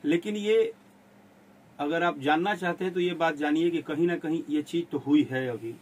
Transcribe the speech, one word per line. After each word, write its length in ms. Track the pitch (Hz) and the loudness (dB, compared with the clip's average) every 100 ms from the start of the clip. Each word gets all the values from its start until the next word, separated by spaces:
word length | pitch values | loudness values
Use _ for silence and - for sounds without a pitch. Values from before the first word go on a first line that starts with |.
| 147 | 2
लेकिन 300 | 170 214 208 | 0 0 -2
ये 360 | 208 226 220 - - - - - - - - - - - | 2 4 2 -4 -20 -20 -20 -20 -20 -20 -20 -20 -20 -6
अगर 240 | 143 165 | -2 0
आप 160 | 175 151 | 0 0
जानना 360 | 135 160 190 | 0 2 2
चाहते 300 | 196 180 170 | -2 -4 -2
हैं 100 | 185 | -4
तो 60 | 180 | 0
ये 140 | 175 | -2
बात 220 | 165 165 147 | 2 0 0
जानिए 340 | 147 156 170 | 0 2 2
कि 120 | 165 | 0
कहीं 240 | 143 151 175 | -4 0 0
ना 100 | 170 | 0
कहीं 260 | 160 160 147 | -2 -4 -2
ये 140 | 151 | -4
चीज़ 220 | 147 170 | -2 -4
तो 140 | 170 143 | -2 -6
हुई 300 | 131 147 123 | 2 4 4
है 180 | 131 127 | 0 -2
अभी 260 | 113 113 - | -6 -8 -12